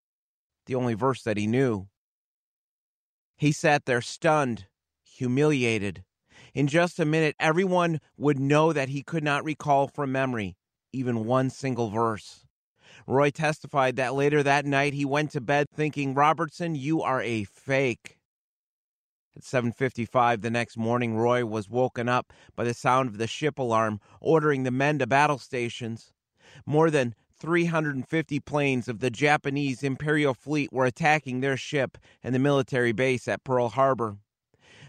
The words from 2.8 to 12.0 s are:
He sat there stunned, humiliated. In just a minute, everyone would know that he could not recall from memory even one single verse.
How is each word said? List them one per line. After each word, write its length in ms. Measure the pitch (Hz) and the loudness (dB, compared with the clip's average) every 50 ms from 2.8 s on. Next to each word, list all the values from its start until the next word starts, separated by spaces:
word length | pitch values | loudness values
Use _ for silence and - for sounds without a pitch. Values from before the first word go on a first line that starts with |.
| _ _ _ _ _ _ _ _ _ _ _ | _ _ _ _ _ _ _ _ _ _ _
He 140 | _ 147 147 | _ 0 0
sat 360 | - - - 156 143 143 - | 0 2 2 2 2 2 2
there 160 | 135 123 120 113 | 0 0 0 -2
stunned, 640 | - - - - 160 156 151 139 123 113 98 95 - _ _ _ _ _ _ _ | -4 -8 -2 0 2 2 2 2 0 -4 -6 -10 -18 _ _ _ _ _ _ _
humiliated. 1000 | _ _ - 131 123 123 139 151 151 151 131 123 117 113 107 98 101 82 95 - _ _ _ _ _ _ - - - _ | _ _ -6 -4 -2 2 2 2 2 2 2 2 0 0 0 -2 -4 -6 -10 -16 _ _ _ _ _ _ -20 -20 -8 _
In 140 | 135 139 139 | 0 0 2
just 320 | 143 170 175 180 - - | 2 2 2 0 0 -2
a 40 | 160 | -2
minute, 300 | 151 156 160 160 147 - - | 0 2 2 0 0 -2 0
everyone 580 | - 160 156 175 196 185 180 180 175 170 160 143 - _ _ | 0 2 2 2 2 2 2 2 2 0 0 -4 -6 _ _
would 220 | - 135 147 147 131 | -2 0 0 2 2
know 340 | 135 139 147 151 156 165 151 | 2 4 4 4 4 4 2
that 180 | 147 135 135 | 0 -2 -4
he 120 | 143 143 - | -6 -8 -8
could 220 | - 165 160 147 | -6 -6 -4 -2
not 180 | 151 143 143 123 | -2 -2 -2 -2
recall 460 | 156 147 - - 151 143 139 139 131 | -6 -8 -6 0 2 2 2 2 0
from 240 | - 147 143 135 131 | -4 -6 -4 -2 -2
memory 440 | 135 135 131 123 110 101 90 87 - _ _ _ _ _ _ - | -2 -2 -2 -2 -4 -6 -6 -8 -14 _ _ _ _ _ _ -8
even 320 | 131 127 123 117 113 110 | -6 -4 -2 -2 -2 0
one 260 | 113 127 131 131 131 | 2 2 2 2 0
single 380 | - - 135 131 123 113 117 104 | -2 -4 -6 -4 -2 -2 -2 -2
verse. 580 | 101 113 | 0 0